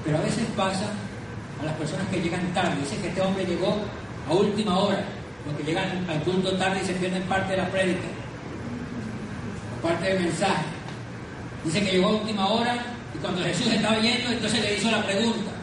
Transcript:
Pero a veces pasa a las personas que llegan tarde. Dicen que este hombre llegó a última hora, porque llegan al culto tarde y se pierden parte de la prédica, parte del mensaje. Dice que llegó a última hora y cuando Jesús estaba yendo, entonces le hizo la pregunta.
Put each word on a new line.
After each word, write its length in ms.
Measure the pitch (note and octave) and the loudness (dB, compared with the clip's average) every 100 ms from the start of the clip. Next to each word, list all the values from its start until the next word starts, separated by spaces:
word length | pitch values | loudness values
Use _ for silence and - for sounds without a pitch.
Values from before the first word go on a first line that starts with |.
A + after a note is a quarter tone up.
Pero 140 | D#3 D#3 | 2 2
a 40 | |
veces 240 | G#3 G#3+ A3 - | 2 0 0 0
pasa 320 | F#3+ F#3+ G#3 - - - - - - - | 0 0 -2 -4 -6 -8 -10 -10 -10 -6
a 40 | D#3 | -4
las 100 | D3+ | -2
personas 320 | D3+ F#3 F#3+ | -4 -2 -2
que 120 | F3+ | 0
llegan 320 | E3 F3 F3 | 0 0 0
tarde. 280 | G3+ F3 C#3+ | 2 2 0
Dicen 200 | C#3 G#3 | -2 -2
que 80 | E3+ | -2
este 120 | F#3 | 0
hombre 240 | F#3+ F#3+ F3+ | 2 2 0
llegó 320 | E3+ F#3+ G#3 - - - - - | 2 2 0 -2 -8 -10 -10 0
a 60 | |
última 440 | F3 G#3+ - G#3+ F3+ | 4 4 4 2 4
hora, 260 | G3+ F#3 - - - - D3+ | 4 2 -2 -8 -10 -10 -6
porque 180 | D3+ | -4
llegan 420 | D3 F3+ F#3+ F3+ F3 | 0 0 0 -2 -2
al 120 | D3+ | 0
culto 280 | D#3+ F#3 F#3 F#3+ | 2 2 2 2
tarde 220 | F#3 F#3+ | 2 2
y 40 | - | 0
se 80 | |
pierden 280 | F3+ F3+ F#3 | 0 0 0
parte 280 | F#3 F#3+ F#3+ | 0 0 2
de 60 | F#3+ | 0
la 120 | F3+ | 2
prédica, 380 | F#3+ F#3+ E3+ - - - - - - - - - A#2+ A2 - - - - - - - | 2 2 2 -2 -6 -10 -10 -10 -8 -8 -6 -6 -6 -6 -6 -8 -8 -8 -8 -8 -4
parte 220 | E4 F4 F#3+ | -2 0 2
del 180 | F#3+ | 2
mensaje. 420 | F3 - G3 E3+ D#3 - - - - - - - - - | 2 2 2 2 -2 -6 -8 -10 -10 -10 -10 -10 -10 -4
Dice 200 | D#3+ F3+ | 0 2
que 80 | G3 | 4
llegó 160 | F#3 G3+ | 4 6
a 80 | G#3+ | 4
última 320 | A3 G3+ F#3+ | 0 0 2
hora 360 | A3+ A#3+ A#3+ - - - | 4 2 0 -2 -8 -8
y 40 | - | -6
cuando 240 | G3 F#3 | -2 0
Jesús 240 | - - B3 | 0 2 2
estaba 320 | A3 G3+ A3 | 2 4 4
yendo, 320 | A3+ A#3+ B3 | 4 2 0
entonces 300 | A3 G#3+ A3+ | 0 2 2
le 160 | G#3 G3+ | 2 2
hizo 120 | A3 | 2
la 140 | G#3+ | 2
pregunta. 480 | G3 G3 A#3 G#3 F#3 - | 2 2 4 2 -2 -6